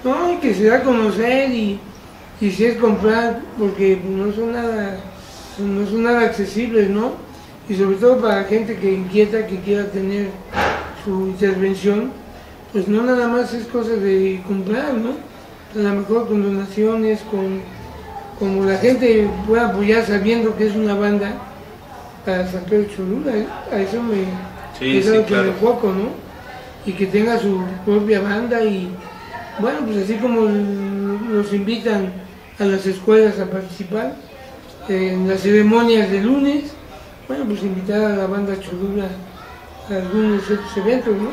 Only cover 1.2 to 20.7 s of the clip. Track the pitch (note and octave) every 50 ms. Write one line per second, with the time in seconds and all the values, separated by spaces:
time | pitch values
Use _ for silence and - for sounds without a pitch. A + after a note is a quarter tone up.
1.2 | A3+ A#3+ B3+ C4+ C#4 C4+ B3 A#3 G#3+ G3+ G3 - - - - - - - - -
2.2 | - - - - G#3+ G3+ F3+ F3+ A3 A#3+ A3+ - A#3+ A3 G3+ F3+ F#3+ G#3+ A3 A3+
3.2 | A#3 A#3 A#3 A#3 - - - - G#3+ G3 F#3 F#3+ G3 F#3+ F#3+ F3+ F3 F#3+ F#3+ F#3+
4.2 | G3 G#3 G#3 A3 A3+ A#3 A#3 A#3+ A#3 A3+ A3+ G#3+ G#3 G3 F#3+ F#3 F#3 F#3 - -
5.2 | - - - - - - - - G3+ G3+ G3 G3+ G#3 G3+ G#3+ A3+ A3+ A#3 A#3+ A#3+
6.2 | A3+ G3+ - - G3 F#3 - G#3 B3 A3+ A3+ A3 G3+ F#3+ G3+ G#3 A3+ C4 E4 -
7.2 | - - - - - - - - - - G3+ F#3 G3 F#3+ G3 F#3 A3+ B3 B3+ A3
8.2 | A3+ A3 G3+ G3 G3 - G#3+ A3+ A3 G#3+ A3 F3+ F#3+ G3 F#3+ F#3 F#3 F#3 F#3+ G#3
9.2 | G#3+ G3+ A3 A3 G#3+ - F#3+ F3+ F3 G3+ G3+ G#3 G3+ F3+ - G3 F#3+ F#3+ G3+ G3+
10.2 | G3+ F#3 - - - - - - - - - - - - - - - G#3 F#3+ F#3+
11.2 | F#3+ F#3+ F#3 F#3 G#3 G3 F#3+ F#3 F#3+ G3 F#3+ F#3 F#3 G#3 G3+ G#3+ A#3+ C4 - -
12.2 | - - - - - - - - - - - G#3 F3+ G3 G#3 A3 A#3+ B3+ B3+ B3
13.2 | A#3+ A#3 A#3+ B3 A#3+ F#3 A3 A#3+ G#3+ - - A#3+ A3 A3 A#3 G#3 G3 G3 F#3+ F#3+
14.2 | F#3+ F#3+ F#3+ F#3 F3+ F3+ G3 F#3+ F#3 F#3+ G#3+ B3+ D4 D4 C4 A3 A3+ B3 D4+ D#4
15.2 | - - - - - - - - - - G#3 G#3+ G#3 G3+ G3+ G3+ G3+ G3 A3 A#3
16.2 | A3+ G3 G#3+ G#3 G3 G3+ G3 G3 G3 F#3+ - G#3 G#3+ A3 A3+ A3+ A3 A3 G#3+ G#3+
17.2 | - - G#3+ G3 F#3+ F#3+ F#3+ F#3+ F#3+ - - - - - - - - - - -
18.2 | - - - - G#3 F#3+ F#3+ F#3+ G3 F#3+ F#3+ F#3+ G#3+ A#3+ C4 - B3+ A#3 A3 G#3+
19.2 | G#3 G3 - - G3 G#3+ A3 A#3 A#3+ G#3 F#3 G3 G3+ G#3 A3 A#3 - - G#3 G3
20.2 | F#3+ G#3+ A#3 A#3 A3 A3 G#3 F3+ G#3+ G#3+